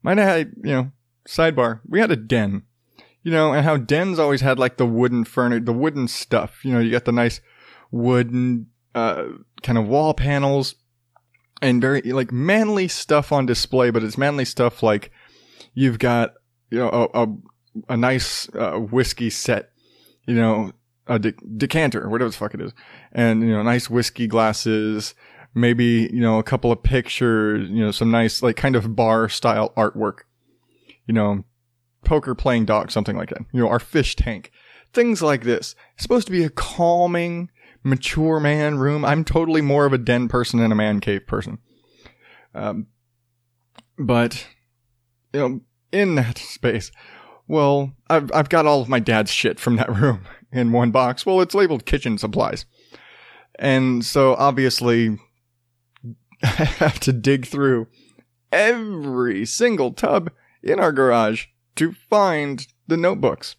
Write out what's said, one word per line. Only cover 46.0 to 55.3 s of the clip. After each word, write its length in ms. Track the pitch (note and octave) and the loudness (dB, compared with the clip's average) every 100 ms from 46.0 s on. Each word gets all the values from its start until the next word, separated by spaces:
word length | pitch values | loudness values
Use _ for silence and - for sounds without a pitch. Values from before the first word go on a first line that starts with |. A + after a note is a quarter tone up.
| G3 D3+ | 0 0
that 220 | A#2 B2 | -2 -6
space, 540 | - - B2 A2 - _ - - - - - | -14 -4 -2 -2 -6 _ -20 -20 -20 -20 -4
well, 460 | D#3 C#3+ C#3+ C#3 - _ | 0 2 0 -2 -10 _
I've, 220 | D#3+ C#3+ | 0 2
I've 160 | D3+ C#3+ | 0 2
got 160 | E3+ D3+ | 2 4
all 160 | C#3+ | 2
of 80 | A#2+ | 2
my 100 | B2+ | 0
dad's 320 | A2+ A2 G#2 | 2 2 2
shit 280 | - A2+ - | 0 -2 -2
from 160 | - A2+ | 0 0
that 160 | - G2+ | 0 2
<laughs> 60 | |
room 240 | C#3 G#2 F#2 - _ | 2 0 -6 -20 _
in 200 | B2+ A#2+ | -2 2
one 200 | A#2+ A#2+ | 2 2
box. 340 | A#2 B2 B2+ - | 2 0 0 0
Well, 160 | F#3 | 2
it's 140 | F3+ F#3+ | 2 2
labeled 300 | F#3 C#3+ - | 2 0 -2
kitchen 320 | C#3+ B2+ G#2+ | -4 -2 -4
supplies. 480 | G#2+ G#2 A2 - - _ _ - - - - - _ - | -4 -2 -2 -4 -12 _ _ -20 -20 -20 -20 -20 _ -4
And 480 | C#3 C3 C3 B2 A2+ | 0 2 2 0 0
so 300 | D3 C3+ B2 | 2 2 4
obviously 840 | C#3 B2+ C3 - A#2+ A#2 A2+ G#2 _ | 2 2 0 0 2 2 2 -2 _